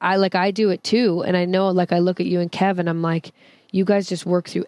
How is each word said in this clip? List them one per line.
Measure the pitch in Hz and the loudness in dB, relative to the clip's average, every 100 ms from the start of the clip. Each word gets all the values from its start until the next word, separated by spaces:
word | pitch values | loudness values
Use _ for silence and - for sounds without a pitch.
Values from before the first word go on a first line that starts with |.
I, | 180 196 | 0 2
like, | 190 185 | 2 2
I | 185 | 0
do | 196 214 | 2 0
it | 180 | 0
too. | - 226 240 170 - | 0 2 2 2 0
And | 180 | 0
I | 180 | 0
know, | 185 196 | 0 2
like, | 185 180 | 2 2
I | 175 | 2
look | 180 185 | 2 0
at | 180 | -2
you | 175 | -2
and | 175 | -2
Kevin, | - 190 185 170 | -2 0 0 -2
I'm | 165 | -2
like, | 165 165 - - - _ _ | -2 -2 -6 -14 -20 _ _
you | 190 190 | -2 0
guys | 202 185 | 0 0
just | 180 - | -6 -2
work | 180 - | -2 -2
through | - | -6